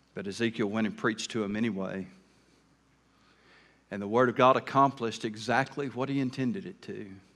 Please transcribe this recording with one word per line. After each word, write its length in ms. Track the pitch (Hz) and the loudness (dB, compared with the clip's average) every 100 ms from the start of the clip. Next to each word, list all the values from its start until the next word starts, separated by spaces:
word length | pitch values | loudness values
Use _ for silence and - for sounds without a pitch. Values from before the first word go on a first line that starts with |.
| _ | _
But 140 | 98 98 | -10 -6
Ezekiel 420 | 95 117 113 104 | -2 0 0 0
went 160 | 110 107 | 0 0
and 100 | - | 0
preached 360 | 117 110 - | -2 -2 -4
to 80 | 117 | -2
them 160 | 101 107 | -2 -2
anyway. 500 | 113 95 95 95 92 - _ _ _ _ _ _ _ _ _ _ _ _ _ - - _ - | -2 -2 -6 -6 -10 -16 _ _ _ _ _ _ _ _ _ _ _ _ _ -20 -20 _ -10
And 100 | 98 | -8
the 80 | 101 | 0
word 220 | 117 127 | 2 4
of 60 | 113 | 6
God 200 | 127 123 | 6 6
accomplished 680 | - 135 139 127 113 - 117 | 4 4 4 2 -6 -4 -6
exactly 640 | 110 113 120 135 - 139 | -4 0 0 0 -4 -6
what 220 | 123 135 | -4 -2
he 100 | 139 | 0
intended 480 | 127 131 127 98 90 | -2 -2 -2 -2 -8
it 120 | - | -12
to. 260 | - 101 104 95 - | -12 -10 -12 -16 -20